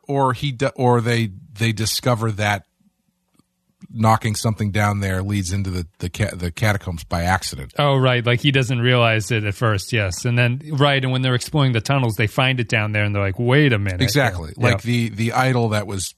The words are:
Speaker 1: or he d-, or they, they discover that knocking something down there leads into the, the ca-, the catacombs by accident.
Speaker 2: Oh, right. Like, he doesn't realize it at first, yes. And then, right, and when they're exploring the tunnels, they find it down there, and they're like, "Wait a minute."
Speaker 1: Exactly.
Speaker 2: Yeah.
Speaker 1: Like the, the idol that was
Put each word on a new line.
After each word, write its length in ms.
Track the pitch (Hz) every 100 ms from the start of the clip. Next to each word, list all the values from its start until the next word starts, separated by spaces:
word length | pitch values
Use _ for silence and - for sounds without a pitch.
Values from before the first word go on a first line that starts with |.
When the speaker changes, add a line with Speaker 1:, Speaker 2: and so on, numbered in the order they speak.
| -
Speaker 1:
or 260 | 139 135
he 180 | 123 147
d-, 160 | 120 135 -
or 260 | 123 120
they, 300 | 117 117 113 92 -
they 180 | 110 113
discover 600 | 107 110 - 131 120 113
that 320 | 101 104 101 - _ _ _ _ _ _ _ _ _ _ _ -
knocking 420 | 113 110 110 113 107
something 360 | 117 104 107
down 280 | 98 104 101
there 220 | 98 95
leads 280 | 98 104 90
into 180 | 98 98
the, 180 | 92 85 _
the 100 | 90
ca-, 260 | - 104 90
the 160 | 87
catacombs 520 | - 110 101 - 82
by 200 | - 87
accident. 500 | 85 92 - 67 - -
Speaker 2:
Oh, 200 | 143 135
right. 280 | 131 123 117
Like, 140 | 120
he 120 | 147
doesn't 280 | 135 123 127
realize 520 | 120 127 117 110 104
it 120 | 117
at 100 | 104 95
first, 360 | 120 104 -
yes. 320 | 117 98 87
And 140 | 123 120
then, 240 | 120 127 151
right, 300 | 151 143 139
and 80 | 131
when 100 | 127
they're 120 | 131 123
exploring 380 | - 151 135
the 80 | 117
tunnels, 340 | - 139 123 104
they 120 | 110
find 320 | - 131 127
it 100 | 123
down 220 | 117 104
there, 100 | 107
and 100 | 104
they're 80 | 101
like, 160 | 98 95
"Wait 340 | 120 135 151
a 60 | 110
minute." 220 | 98 90
Speaker 1:
Exactly. 520 | 131 147 127 87 80 -
Speaker 2:
Yeah. 60 |
Speaker 1:
Like 180 | 123 117
the, 260 | 113 120 117
the 240 | 101 113
idol 360 | 117 131 123 117
that 180 | 107 101
was 260 | 98 87